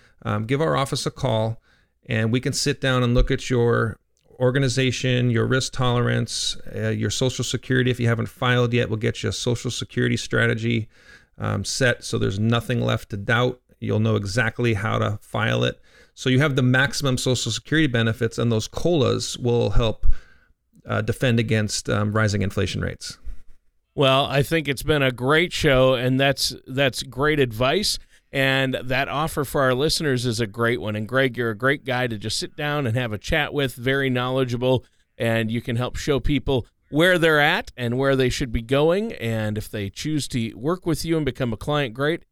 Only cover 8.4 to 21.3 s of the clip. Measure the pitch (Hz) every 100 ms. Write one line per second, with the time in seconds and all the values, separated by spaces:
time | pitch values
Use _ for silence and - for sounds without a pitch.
8.4 | 123 123 120 117 117 110 117 - 110 101
9.4 | 123 120 127 - - 131 123 120 - 117
10.4 | 117 113 117 117 110 - - - _ -
11.4 | 104 104 98 - 127 120 - 113 113 98
12.4 | 110 117 117 120 117 113 - 101 104 117
13.4 | 127 123 _ - 110 107 110 110 98 110
14.4 | 113 - 120 104 107 110 107 107 - 113
15.4 | 110 120 123 - - - - - 131 127
16.4 | 156 135 127 131 139 - 143 127 131 123
17.4 | 117 110 - 156 151 117 113 110 113 -
18.4 | 117 110 - - 165 170 110 110 - -
19.4 | 120 120 113 113 113 - - - - -
20.4 | _ _ _ _ - 110 110 - 131